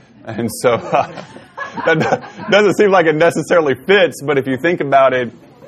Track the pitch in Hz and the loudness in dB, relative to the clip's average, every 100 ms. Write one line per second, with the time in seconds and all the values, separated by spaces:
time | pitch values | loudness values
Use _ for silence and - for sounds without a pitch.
0 | _ _ - 110 117 - 127 113 - 151 | _ _ -14 -8 -8 -2 0 0 0 -2
1 | - - - - - - - - - 160 | -2 -8 -18 -20 -20 -16 -14 -6 -2 0
2 | 214 - - - - 196 208 165 208 185 | 0 -4 -6 -16 0 2 2 2 2 4
3 | 160 151 170 175 156 175 151 127 - 202 | 2 2 0 0 0 0 2 -2 2 2
4 | 170 - 143 143 135 131 170 175 143 135 | 2 -2 -2 -2 -2 -2 -2 -2 2 4
5 | 135 127 120 - - _ | 4 2 -4 -10 -20 _